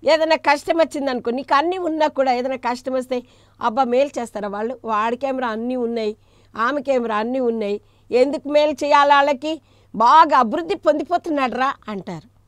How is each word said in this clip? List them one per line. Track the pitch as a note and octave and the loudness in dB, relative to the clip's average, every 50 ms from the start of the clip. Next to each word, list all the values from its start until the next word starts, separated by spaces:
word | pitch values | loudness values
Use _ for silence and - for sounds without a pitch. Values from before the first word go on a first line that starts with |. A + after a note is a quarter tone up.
| - | 2
ఏదైనా | B3+ D4+ D#4+ D#4+ D#4+ D#4+ | 2 2 2 4 2 0
కష్టం | D#4 _ - C#4+ D4 - - E4 E4 | 0 _ 0 0 0 0 -4 0 0
వచ్చిందనుకో, | D#4+ - - D4+ C#4 C4+ B3+ B3 - A#3 | 0 0 -2 -6 -4 -4 -4 -4 -4 -4
నీకు | A#3 B3+ C#4 - D4+ | -6 -6 -2 0 0
అన్నీ | C#4 D4 E4+ F4+ F#4+ | 2 2 0 -2 -2
ఉన్నా | F4+ E4 D#4 D#4+ D4+ D4+ | -4 -4 -2 0 0 -2
కూడా | D4 C4 C4+ C4 | 0 0 0 0
ఏదైనా | B3 B3 B3 C4+ C4 | 0 0 -2 -4 -6
కష్టం | B3 - A#3+ A#3+ B3 - - B3+ | -4 -4 -6 -6 -6 -6 -6 -4
వస్తే, | C4 B3+ B3+ C4 B3 B3 _ _ _ _ _ _ _ | -4 -4 -4 -6 -6 -6 _ _ _ _ _ _ _
అబ్బా, | - A#3+ A3 B3 C4+ | -4 -4 0 0 0
మేలు | B3 A#3+ B3+ C#4 C#4+ - D4 | 2 2 2 2 0 -2 -8
చేస్తారా | A#3+ A3+ _ G#3+ G3+ G#3 | -8 -8 _ -8 -8 -6
వాళ్ళు? | G3 G3+ G#3+ A3+ B3+ B3 - | -6 -6 -6 -6 -6 -8 -6
"వాడికేమరా | A3+ A3 G#3 G#3+ A#3 A#3+ B3 C4+ C4 C4 C4 C4 A#3+ | -4 -2 -2 0 -2 -4 -4 -4 -6 -4 -4 -4 -6
అన్నీ | A3 A3 A3+ B3 B3+ | -6 -6 -6 -6 -4
ఉన్నాయి, | B3+ A#3+ A#3 A#3 A3+ A3 G#3+ G#3+ _ _ _ _ _ _ _ _ - | -4 -4 -4 -4 -4 -4 -4 -6 _ _ _ _ _ _ _ _ -4
ఆమెకేమరా | A3+ A#3+ C#4 D4 - C4+ C#4 B3+ A#3+ A#3 A3 | -2 -2 -2 -2 -2 0 -2 0 0 -2 -4
అన్నీ | G#3 A3 A#3 B3+ C4+ | -4 -4 -2 -2 -2
ఉన్నాయి, | B3+ A#3+ A3+ A3+ G#3+ G3+ G3+ G#3 _ _ _ _ _ _ | -2 -2 -2 -2 -4 -4 -4 -6 _ _ _ _ _ _
ఎందుకు | G#3 A#3+ B3+ C#4+ C#4 D#4 - C#4 | 2 2 2 2 2 -6 -6 0
మేలు | D4 D4 D4+ D4+ | 0 2 2 2
చేయాలి | D4+ - D4+ C#4+ C#4+ C#4+ C#4+ C#4+ | 0 -2 -2 2 4 4 6 6
వాళ్ళకి? | D4 C#4+ C#4 C#4+ D4 B3+ - D#4 D#4+ D#4 _ _ _ _ _ _ _ | 6 4 4 2 0 -2 -4 -6 -6 -6 _ _ _ _ _ _ _
బాగా | F#3 A3 A#3+ C#4 D#4 - D#4 D4 C#4 | 2 4 6 8 8 8 6 6 2
అభివృద్ధి | B3 A3 G#3 D#4+ E4+ E4 G4+ | 2 2 0 -4 -4 -4 -6
పొందిపోతున్నాడు | - _ D#4+ D4+ D4+ D#4+ - F4+ F4 - F4+ D#4 C#4+ C4+ B3+ | -2 _ 0 0 0 0 -2 -2 -4 -2 -2 -2 -2 -2 -2
రా" | B3+ B3+ C4 B3+ A#3+ - _ - | -2 -2 -2 -2 -4 -6 _ -10
అంటారు. | G#3+ G3 F3 - F#3 D#3+ - - _ _ _ | -10 -10 -10 -10 -12 -12 -14 -18 _ _ _